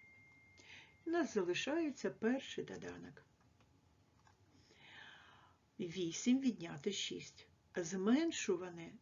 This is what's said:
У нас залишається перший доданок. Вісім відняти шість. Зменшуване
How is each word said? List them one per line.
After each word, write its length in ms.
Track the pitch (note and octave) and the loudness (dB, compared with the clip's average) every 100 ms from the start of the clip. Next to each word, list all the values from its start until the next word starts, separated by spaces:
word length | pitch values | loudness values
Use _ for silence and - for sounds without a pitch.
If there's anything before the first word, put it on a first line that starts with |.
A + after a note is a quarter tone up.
| - - - - - - - - - - E4 | -20 -20 -20 -20 -20 -20 -20 -20 -20 -8 0
У 40 | |
нас 240 | E4+ C#4 | 2 2
залишається 760 | G#3 F3 F3 C4 D#4+ D#4 - F#3+ | 2 2 2 2 2 0 -2 -4
перший 540 | - A3+ C4+ - - | 0 0 0 -2 -6
доданок. 600 | - - F3 F3 F3+ - - _ _ _ _ _ _ _ _ _ - _ _ - - - - - - - - - - _ _ - | -6 -8 -10 -10 -12 -16 -20 _ _ _ _ _ _ _ _ _ -20 _ _ -20 -20 -20 -20 -18 -18 -20 -20 -20 -20 _ _ -6
Вісім 600 | F3 F#3 E3 E3 A#3+ C4 | -4 0 0 2 4 6
відняти 520 | C4 G3 E3+ D#3+ G#3 | 4 0 -4 -4 -2
шість. 560 | - - F3 C#3+ - - _ _ F#3 | -2 -2 -6 -10 -16 -20 _ _ -4
Зменшуване 1160 | E3 F#3 G3+ C4+ E4 - - F3 F3+ E3+ E3 - | -2 0 4 6 4 0 0 0 -2 -8 -12 -12